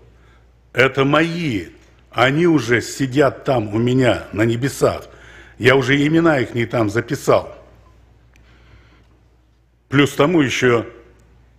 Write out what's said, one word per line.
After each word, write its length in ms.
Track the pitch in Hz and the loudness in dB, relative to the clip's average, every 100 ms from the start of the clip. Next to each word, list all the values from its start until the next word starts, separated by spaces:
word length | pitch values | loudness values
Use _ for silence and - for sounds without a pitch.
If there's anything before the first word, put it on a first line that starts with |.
| - _ _ _ _ _ _ | -20 _ _ _ _ _ _
это 320 | - 131 131 139 | 0 2 2 2
мои. 600 | 151 165 170 160 104 85 - _ _ _ | 2 0 -2 -4 -4 -6 -14 _ _ _
Они 360 | - 127 147 175 | -4 -2 0 2
уже 340 | 151 113 120 | 0 0 -2
сидят 600 | - - 135 127 139 - - | -2 -6 -4 0 0 0 -4
там 280 | 127 107 107 | -2 -2 -2
у 20 | |
меня 500 | 120 127 123 87 - | 0 2 2 0 -4
на 100 | 95 | -4
небесах. 640 | 113 117 135 - 135 80 - - - - - - | -2 -2 -4 -2 -2 -2 -8 -20 -20 -20 -20 -2
Я 160 | 117 135 | 2 4
уже 280 | 123 143 143 | 2 0 2
имена 320 | 165 165 143 | 2 2 2
их 160 | 110 120 | -2 -4
не 100 | 113 | -4
там 240 | 127 107 | -2 -2
записал". 680 | 107 - 139 - 110 - - - - _ _ _ _ _ _ _ _ _ - _ _ _ _ _ _ _ _ _ _ _ | -2 -4 -4 0 0 0 -10 -20 -20 _ _ _ _ _ _ _ _ _ -20 _ _ _ _ _ _ _ _ _ _ _
Плюс 240 | 135 139 | 0 0
тому 280 | - 147 175 | 2 2 2
еще 460 | 131 - 127 117 107 - - _ _ _ _ | 0 0 2 2 0 -12 -20 _ _ _ _